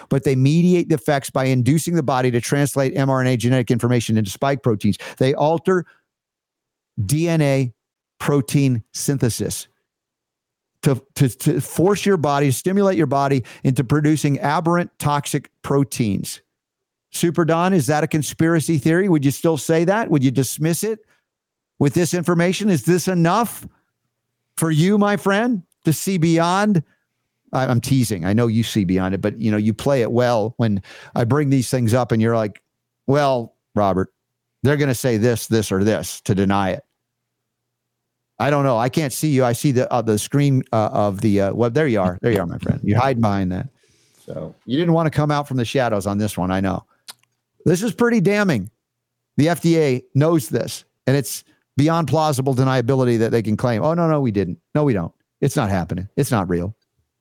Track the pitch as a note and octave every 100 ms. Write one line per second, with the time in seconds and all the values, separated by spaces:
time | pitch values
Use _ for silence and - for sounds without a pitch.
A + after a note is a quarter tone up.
0 | - C#3 D3 C3 C3 D#3+ F3+ F3 E3+ D#3
1 | - C#3 - C#3 C3 C3 A#2 D#3 E3+ E3+
2 | C3+ C3 B2+ A#2 - C#3+ C#3+ - C3+ -
3 | C3+ C3 B2+ B2+ A#2+ C3 A#2+ A#2+ A#2+ B2
4 | - A2 G#2 - C#3 C#3 - G#2+ G#2 F#2+
5 | - - C3 D3 D3+ E3 - F#3 D#3+ _
6 | _ _ _ _ _ _ _ _ _ -
7 | F#2+ D3+ E3+ E3 C#3+ C3+ B2+ - _ _
8 | _ - - C#3+ - D3 C#3 A#2+ - -
9 | - C#3 B2 - G2+ F#2 - _ _ _
10 | _ _ _ _ _ _ _ _ - C3
11 | - - C3+ - - C#3+ - - E3+ G#3
12 | G3 G3 D3 C#3+ C#3+ B2 F#3 G3 G3 F#3+
13 | D3 C#3 C#3 C#3 - - C3+ C3 B2 D3
14 | D3+ D#3 D3 C3+ C#3 D#3+ E3 F3 F3 -
15 | D3 C#3+ - C#3+ - _ - C#3 C#3 -
16 | A2+ F#2 - - _ _ _ _ _ _
17 | _ - E3+ D#3+ D#3+ E3 F3+ F#3+ A#2+ D3+
18 | D#3 E3 C3+ - E3 E3 C#3+ E3 D#3+ E3
19 | G3+ D#3+ C#3 C3 E3+ D#3 - D#3+ E3+ G3+
20 | A#3 D3+ C3 B2+ C3 - D#3 E3+ G#3 G#3+
21 | _ _ _ _ _ _ _ - C#3+ E3
22 | F3 F3+ E3+ E3+ F3 F3+ G#3 E3+ D#3 F3
23 | - F#3 E3+ G3 A#3 - - _ _ _
24 | _ _ _ _ _ - E3 D3+ F3+ G#3
25 | G#3 G3+ G3 G3 A#3+ A3 - _ - D3
26 | - G3 E3 E3 E3+ F#3 G#3+ F#3 - _
27 | _ _ _ _ - C3+ C3+ A#2+ - C3+
28 | A#2 G2+ E2+ G#2+ A#2+ A2 A2 A2 F2+ F#2
29 | F#2 F#2+ G#2 - A2 G#2+ G#2+ G#2+ C3+ C#3
30 | A2+ A#2+ B2 A#2+ G#2+ - A2+ G2+ - -
31 | - A2 A#2 C#3+ C#3+ C3+ A#2+ C3 A#2 B2
32 | A#2+ A#2 A2+ A#2 G#2+ - _ _ _ _
33 | - C#3 C#3+ B2+ A2+ _ _ G#2 G2+ F#2
34 | F#2 _ _ _ _ _ B2 D3 C#3+ A#2+
35 | C3 A2+ A#2+ A#2 - A2+ G2+ F#2+ G#2 G2
36 | E2+ - - G2 G2 G2 F#2+ F#2 - _
37 | _ _ _ _ _ _ _ _ _ _
38 | _ _ _ - C3 D3 C#3 A2+ B2 E3
39 | D3 - D#3 C3+ B2 B2 D3+ B2 B2 B2+
40 | A2+ G#2+ - C#3 C#3+ C3 - A2+ G#2+ -
41 | G#2 F#2+ G#2+ G2 G2 - A#2 A#2+ D#3 G#2+
42 | F#2 F2+ A#2+ G#2 E2+ - - - F#2+ G#2
43 | C3+ B2 A2+ G2 F#2 F2+ C3+ _ _ _
44 | _ _ - - D#2+ - - C3 E3+ E3
45 | D#3+ - D3+ D3 D3 C3 A#2 C#3 A#2+ G#2
46 | G2 G2+ G#2 - F#2 F#2+ F#2+ F2 - _
47 | - - _ _ _ _ - E3+ A3+ -
48 | A#3+ A3+ F3 G#3 G3+ B2 F#2 _ _ _
49 | _ _ _ - D3+ E3+ E3+ E3 D3+ B2
50 | - C3+ D3+ E3+ - - - - - _
51 | - C#3 B2 - - _ _ - D3+ E3
52 | D3+ D#3 D#3 C#3+ C#3 B2+ C3+ C3 A#2 C3+
53 | B2+ A#2 A2 A#2 G#2+ G#2+ B2+ A2+ D3+ E3+
54 | E3+ D3+ C3 G2+ F#2 F2 _ D3 D3 G2+
55 | E2+ _ _ - C#3 - G#2+ F#2+ E2 F2
56 | F#2+ - C#3+ A2+ F2+ F2 F#2 - _ _
57 | _ _